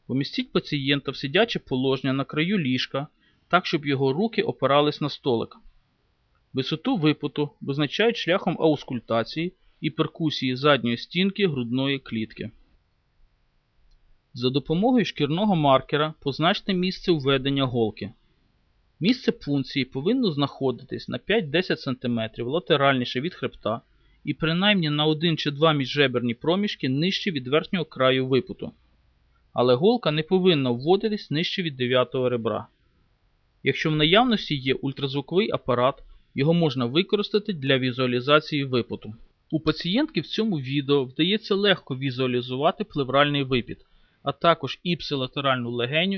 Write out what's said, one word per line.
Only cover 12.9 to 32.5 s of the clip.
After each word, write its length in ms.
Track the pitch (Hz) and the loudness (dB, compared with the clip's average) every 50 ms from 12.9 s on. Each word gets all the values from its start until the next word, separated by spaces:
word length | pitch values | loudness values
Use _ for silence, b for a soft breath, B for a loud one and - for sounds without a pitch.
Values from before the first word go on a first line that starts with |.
| _ _ _ _ _ _ - _ _ _ _ _ _ _ _ _ _ _ _ _ _ _ _ _ - _ _ _ - | _ _ _ _ _ _ -20 _ _ _ _ _ _ _ _ _ _ _ _ _ _ _ _ _ -20 _ _ _ -10
За 160 | 123 123 127 | -4 -2 0
допомогою 540 | 131 143 - - 160 175 214 262 254 240 175 | 0 -2 -2 0 -2 0 2 2 4 2 2
шкірного 520 | - - - 147 135 156 180 214 214 185 | 0 -2 -4 -2 -2 0 0 2 2 2
маркера 580 | 160 147 139 131 131 - - 156 143 151 156 156 _ | 4 4 4 4 4 2 0 -2 0 0 -2 -4 _
позначте 540 | - 139 123 - 151 180 208 - - 202 190 | -6 -6 -2 0 0 0 0 0 -2 -2 -2
місце 380 | 180 180 185 180 - - 190 | 0 0 -2 -4 -4 0 0
введення 520 | 170 147 131 139 139 135 131 139 139 139 135 | 0 2 2 2 0 2 0 0 0 0 0
голки. 480 | 123 123 120 113 104 - - 101 95 - _ _ _ _ _ _ _ _ _ _ _ _ _ _ _ _ - | 0 2 0 0 0 -2 -6 -12 -12 -12 _ _ _ _ _ _ _ _ _ _ _ _ _ _ _ _ -2
Місце 320 | 147 220 254 - - 233 | 0 0 0 2 0 -2
пункції 520 | - - - 147 143 139 127 - - 143 123 | -2 -2 -4 -2 -2 -2 -2 -2 -2 -4 -4
повинно 480 | - - 135 143 190 254 269 240 185 | -4 -6 -4 -2 0 0 2 0 0
знаходитись 760 | 143 143 143 135 - - 139 131 117 - - - 120 113 - - | 0 0 -2 -2 -2 -2 -2 -2 -2 -4 -8 -10 -10 -10 -8 -8
на 100 | 123 127 | -8 -8
п'ять-десять 600 | - - 202 233 175 139 139 175 180 - 160 - | -2 0 0 0 0 0 0 -2 0 0 -4 -4
сантиметрів 680 | - 139 123 - - 120 120 113 110 110 - 120 120 123 | -2 -6 -6 -4 -2 -2 -2 -2 -4 -6 -6 -8 -6 -4
латеральніше 720 | 147 175 180 - 156 135 139 139 135 127 120 - - 127 | -4 -4 0 2 2 4 4 4 2 2 -2 -4 -4 -6
від 140 | 143 180 - | -6 -6 -8
хребта 460 | - 135 117 - - - 107 110 113 _ _ _ _ _ _ _ _ - | -6 -8 -8 -8 -4 -4 -4 -4 -4 _ _ _ _ _ _ _ _ -8
і 100 | 147 139 | -8 -4
принаймні 560 | - 160 156 165 175 196 208 208 190 160 147 | -2 -2 0 0 2 2 2 2 2 2 0
на 140 | 147 147 151 | 0 2 2
один 320 | 156 156 147 165 175 156 | 2 2 2 2 0 0
чи 140 | - - 151 | 0 -2 -4
два 220 | 143 139 160 160 | 0 2 4 4
міжреберні 600 | 151 143 131 120 - 147 143 131 123 123 120 120 113 | 4 2 0 -2 2 2 2 2 2 0 -2 -2 -4
проміжки 540 | - - 151 175 202 208 208 - - - 131 | -2 0 0 0 0 0 -4 -4 -4 -2 -2
нижче 420 | 131 143 165 190 185 - - 208 | 0 0 0 0 -2 -2 -4 -4
від 180 | 151 143 123 123 | -4 -4 -4 0
верхнього 360 | 143 160 160 - - 175 147 | 0 0 0 0 -4 -4 -4
краю 420 | - - 127 131 131 131 131 131 | -6 -2 2 2 4 4 2 2
випуту. 460 | 131 135 123 - - - - - - - _ _ _ _ _ _ _ _ _ _ _ _ _ _ _ | 2 2 0 0 -2 -10 -10 -10 -12 -12 _ _ _ _ _ _ _ _ _ _ _ _ _ _ _
Але 220 | - 120 123 127 123 | -2 0 4 4 6
голка 360 | 123 175 220 247 233 - 160 | 6 6 6 6 4 2 0
не 120 | 151 156 | 0 0
повинна 480 | 156 - 185 185 180 185 165 143 135 123 | 0 2 2 4 6 4 4 4 2 0
вводитись 600 | 120 120 135 165 190 202 220 214 208 208 - - | 0 0 2 2 2 2 2 -2 -2 -4 -4 -4
нижче 320 | 139 156 175 - - 202 | -2 -2 -2 -2 -4 -4
від 140 | 175 160 131 | -6 -6 -4
дев'ятого 520 | 127 127 120 127 127 127 - - 131 127 123 | -2 0 2 2 2 2 2 0 -2 0 0
ребра. 380 | 123 117 113 110 | 0 0 -2 -2